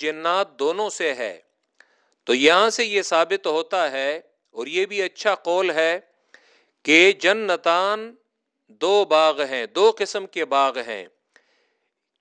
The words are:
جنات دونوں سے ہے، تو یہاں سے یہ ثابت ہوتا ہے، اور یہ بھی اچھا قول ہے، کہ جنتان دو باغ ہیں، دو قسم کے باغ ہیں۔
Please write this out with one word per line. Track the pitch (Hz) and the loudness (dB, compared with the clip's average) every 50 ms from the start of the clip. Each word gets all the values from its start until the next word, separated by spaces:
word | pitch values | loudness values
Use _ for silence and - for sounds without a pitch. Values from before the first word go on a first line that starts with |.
جنات | 143 151 156 156 160 165 175 190 202 196 139 - | -6 -6 -6 -4 -2 -2 0 0 -2 -4 _ -4
دونوں | 135 151 170 196 214 202 | -4 -2 -2 -2 -4 -6
سے | - - 180 151 131 | -4 -4 -4 -4 -4
ہے، | 123 120 104 87 80 _ _ _ _ _ _ _ _ _ _ _ _ _ _ _ _ - | -4 -6 -8 -10 -12 _ _ _ _ _ _ _ _ _ _ _ _ _ _ _ _ -2
تو | - 123 | -2 0
یہاں | 127 139 151 170 185 214 226 | 4 4 4 6 6 4 2
سے | 220 - 233 | 0 -2 -4
یہ | 214 202 196 | -2 -2 -4
ثابت | 180 - 180 160 170 165 196 196 - | -2 0 0 0 0 0 -2 -4 -4
ہوتا | 175 151 160 165 165 196 185 165 143 | -4 -4 -4 -4 -4 -2 -2 -2 -2
ہے، | 131 135 135 139 151 165 - _ _ _ _ _ | -2 -4 -4 -4 -6 -6 -10 _ _ _ _ _
اور | - - 120 | -12 -12 -10
یہ | 139 160 180 196 | -6 -4 -4 -4
بھی | 190 208 202 | -4 -4 -4
اچھا | 190 175 - - - 214 190 | -6 -6 -6 -4 -2 -2 -2
قول | - - 170 175 185 190 180 | -2 -2 -2 -2 0 0 0
ہے، | 156 156 160 165 170 185 - _ _ _ _ _ _ - _ _ _ _ _ _ _ _ - | 0 0 0 0 0 -4 -8 _ _ _ _ _ _ -20 _ _ _ _ _ _ _ _ 0
کہ | - 151 165 180 196 | 4 6 6 6 6
جنتان | 196 139 156 175 202 220 220 196 175 165 - 170 170 180 190 202 208 214 220 233 240 _ _ _ _ _ _ _ _ _ _ _ | 4 2 0 0 0 0 0 -2 -2 0 0 0 2 2 0 -2 -4 -6 -8 -14 -18 _ _ _ _ _ _ _ _ _ _ _
دو | 220 - - 180 202 208 196 | _ -4 0 2 2 2 4
باغ | 156 156 156 160 156 147 139 | 4 4 4 4 4 2 0
ہیں، | 143 131 135 127 117 | -4 -4 -4 -6 -6
دو | 107 - 175 202 226 220 - | -4 0 2 2 2 2 2
قسم | 202 185 - 208 190 | -4 -6 -6 -10 -10
کے | 190 - 175 156 | -8 -6 -6 -4
باغ | 131 139 139 139 135 123 127 | 0 0 2 2 0 -2 -4
ہیں۔ | 117 117 110 98 90 - _ _ _ _ _ _ _ _ _ _ _ _ _ _ _ _ _ _ _ _ _ _ | -8 -8 -8 -10 -10 -14 _ _ _ _ _ _ _ _ _ _ _ _ _ _ _ _ _ _ _ _ _ _